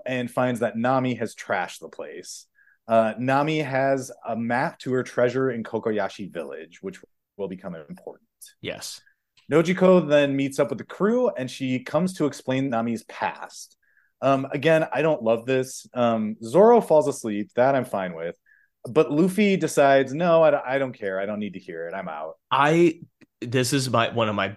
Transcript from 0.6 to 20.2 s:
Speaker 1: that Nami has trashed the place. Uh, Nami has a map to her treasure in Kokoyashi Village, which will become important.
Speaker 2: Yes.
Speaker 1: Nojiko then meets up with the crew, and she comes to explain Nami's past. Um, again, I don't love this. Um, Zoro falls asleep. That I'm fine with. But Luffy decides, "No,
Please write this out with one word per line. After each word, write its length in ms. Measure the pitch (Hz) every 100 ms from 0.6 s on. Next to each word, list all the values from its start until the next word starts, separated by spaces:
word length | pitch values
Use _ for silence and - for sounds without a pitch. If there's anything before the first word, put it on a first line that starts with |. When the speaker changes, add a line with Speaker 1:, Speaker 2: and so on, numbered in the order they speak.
Speaker 1:
that 160 | 113 113
Nami 400 | 123 131 127 113
has 180 | 107
trashed 460 | - - 98 85 -
the 80 | 82
place. 580 | - 76 78 - - - _ _ _ -
Uh, 260 | 113 110 110
Nami 400 | 127 135 151 156
has 520 | 135 131 135 135 120 - -
a 100 | 113
map 420 | 117 123 165 -
to 120 | 131
her 100 | 127
treasure 480 | 117 - 123 127 131
in 120 | 117
Kokoyashi 680 | 110 110 113 104 98 - 90
Village, 460 | 82 71 73 82 -
which 200 | 95 92 - _ _ -
will 120 | 98
become 260 | 95 95
important. 540 | 82 76 90 - - _ _ - _
Speaker 2:
Yes. 400 | - - - - _ _ _ _ -
Speaker 1:
Nojiko 580 | 151 165 185 185 185 147
then 280 | 147 143 135
meets 220 | 139 143
up 120 | 135
with 80 | 110
the 60 |
crew, 440 | - - 202 247 247
and 220 | 123 127
she 300 | - 131 127
comes 340 | - 151 185
to 120 | 185 147
explain 440 | - - 131 139
Nami's 320 | 113 117 110
past. 720 | - - 95 - - - - _ _ _ _ _
Um, 240 | 131 135 135
again, 340 | 147 160 160 156
I 100 | 127
don't 200 | 160 -
love 240 | 110 113 117
this. 400 | 131 131 - -
Um, 420 | 123 117 113 107 110
Zoro 380 | 113 156 220 233
falls 280 | - 156 139
asleep. 420 | 135 113 104 104 120
That 180 | 131
I'm 100 | 135
fine 300 | 117 101 90
with. 220 | 80 85 - _ _ _ _ 120
But 220 | 151 160
Luffy 460 | 147 185 185 202 185
decides, 580 | 160 - 139 135 127
"No, 280 | 147